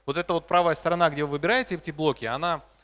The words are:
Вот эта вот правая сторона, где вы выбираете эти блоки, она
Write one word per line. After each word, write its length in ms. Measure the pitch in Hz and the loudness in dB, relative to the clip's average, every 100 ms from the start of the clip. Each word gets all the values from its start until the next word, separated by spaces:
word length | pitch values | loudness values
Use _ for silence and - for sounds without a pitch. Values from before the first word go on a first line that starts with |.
| - | -6
Вот 100 | 147 | -4
эта 160 | 175 | -2
вот 140 | 185 - | -2 2
правая 280 | 175 170 | 2 4
сторона, 360 | 156 165 175 170 | 2 0 2 2
где 140 | 147 | 2
вы 60 | 147 | -4
выбираете 440 | 143 165 254 247 | -2 0 0 0
эти 160 | 175 165 | -6 -8
блоки, 340 | 151 156 127 | -2 0 0
она 360 | 113 127 175 160 - _ | -2 -4 -2 -4 -8 _